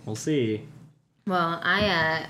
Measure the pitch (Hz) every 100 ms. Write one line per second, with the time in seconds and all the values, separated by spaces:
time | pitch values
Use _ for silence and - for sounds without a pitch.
0 | - 110 - 151 113 107 - - - -
1 | _ _ - 185 165 170 175 190 208 170
2 | 160 160